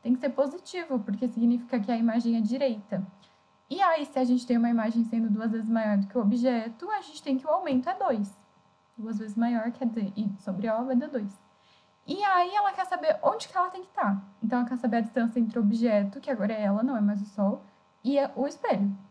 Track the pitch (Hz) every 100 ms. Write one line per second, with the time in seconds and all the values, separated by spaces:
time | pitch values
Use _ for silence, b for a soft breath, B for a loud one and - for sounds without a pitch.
0 | 233 247 294 262 277 359 - 370 330 262
1 | - 202 247 233 233 240 - 247 202 233
2 | 233 233 233 233 208 262 277 214 - 190
3 | - - b b b b _ 330 381 330
4 | 285 - 254 247 - 240 233 233 220 233
5 | 226 233 226 208 226 226 220 226 214 202
6 | 196 247 202 240 247 240 226 226 370 415
7 | 359 302 - 262 302 330 359 254 254 381
8 | 392 226 202 - _ _ _ _ _ -
9 | 220 214 220 208 233 233 226 240 247 226
10 | 196 - 208 - - 185 190 220 254 254
11 | 294 262 202 - _ b b b b _
12 | - 392 403 370 359 403 403 392 359 349
13 | 311 311 294 440 - 381 359 370 370 -
14 | 240 196 - - 220 247 240 247 247 233
15 | 220 - 233 247 226 240 202 226 233 208
16 | 196 277 294 240 208 220 208 202 254 254
17 | 202 208 208 - 202 262 B B B _
18 | 233 277 277 - 277 - 466 202 202 196
19 | -